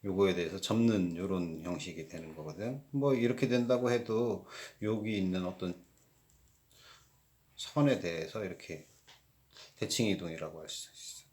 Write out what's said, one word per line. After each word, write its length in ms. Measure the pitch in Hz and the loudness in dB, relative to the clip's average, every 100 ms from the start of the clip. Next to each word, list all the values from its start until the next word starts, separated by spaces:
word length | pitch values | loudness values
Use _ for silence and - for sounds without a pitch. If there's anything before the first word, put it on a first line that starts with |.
요거에 320 | 101 95 98 90 | -2 4 4 4
대해서 260 | 82 95 | -2 -4
접는 560 | - 110 117 107 87 82 | 0 4 6 6 2 0
요런 460 | 95 92 85 80 | -2 -2 -2 -4
형식이 440 | 85 85 90 82 80 | -6 -6 -6 -10 -10
되는 280 | 85 80 78 | -10 -12 -12
거거든. 480 | 78 80 110 139 - | -12 -6 -6 -6 -4
뭐 220 | 139 139 | 2 4
이렇게 340 | 131 120 120 127 | 4 4 2 4
된다고 440 | 123 120 123 120 | 4 4 4 4
해도 560 | 120 117 113 120 98 - - - - | 2 2 0 2 -2 -6 -16 -16 -4
여기 360 | 104 110 107 104 | -2 0 0 0
있는 280 | 95 92 90 | 2 0 -2
어떤 380 | 90 92 87 - _ _ _ _ _ _ _ _ - - - _ _ _ _ _ - | -4 -6 -6 -14 _ _ _ _ _ _ _ _ -20 -20 -20 _ _ _ _ _ -14
선에 440 | - - 143 113 | -4 2 4 4
대해서 440 | 90 82 80 110 98 | 0 -4 -6 -6 -6
이렇게 420 | 85 - 80 - _ - - _ _ _ - - - | -8 -12 -12 -14 _ -20 -20 _ _ _ -20 -20 -8
대칭 300 | 107 - 110 | -4 0 2
이동이라고 520 | 95 85 80 78 78 | 0 -2 -8 -8 -10
할 100 | - | -12
수 200 | - - | -12 -14
있어. 360 | - - - - | -16 -16 -16 -20